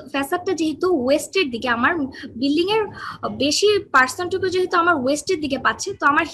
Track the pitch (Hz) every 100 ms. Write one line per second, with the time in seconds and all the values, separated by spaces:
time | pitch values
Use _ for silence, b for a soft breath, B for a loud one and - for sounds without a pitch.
0 | - 277 277 359 370 330 311 285 359 339
1 | 247 294 - 392 302 233 247 233 262 339
2 | 262 B 277 226 277 302 370 440 403 B
3 | B B 226 208 277 302 403 415 - 262
4 | 254 - 349 370 370 370 359 359 339 330
5 | 247 294 - 349 294 254 - - - 392
6 | 294 302 330